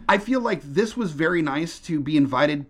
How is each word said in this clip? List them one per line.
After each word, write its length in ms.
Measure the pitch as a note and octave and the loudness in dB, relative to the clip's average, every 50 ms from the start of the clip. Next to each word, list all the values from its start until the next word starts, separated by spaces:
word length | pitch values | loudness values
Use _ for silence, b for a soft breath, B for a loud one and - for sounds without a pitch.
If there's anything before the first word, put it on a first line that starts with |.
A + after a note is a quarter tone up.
| - - | -2 0
I 80 | G3 G3+ | 0 0
feel 240 | G#3 A#3+ C4 B3+ | 2 0 -2 0
like 200 | A#3 A3 G3+ D3 | 0 -2 -2 -4
this 360 | C#3 C#3 C#3 F3+ A#3 A3 - B3 | -6 -4 0 0 0 0 0 -4
was 160 | A3+ E3+ D3 | -4 -4 -2
very 280 | C#3 D#3+ E3 F3+ E3+ | 0 0 0 2 0
nice 380 | D#3 C#3+ C3+ D3+ E3 E3 - - | 0 0 -2 -2 -4 -4 -8 -10
to 220 | - - D#3+ D3+ | -8 -4 -4 -2
be 160 | C3+ D3+ D#3 D3 | -2 2 4 4
invited 480 | C#3 C3+ C3 B2+ D3 D3 D3 D3 C3+ | 4 4 4 2 2 2 2 0 -6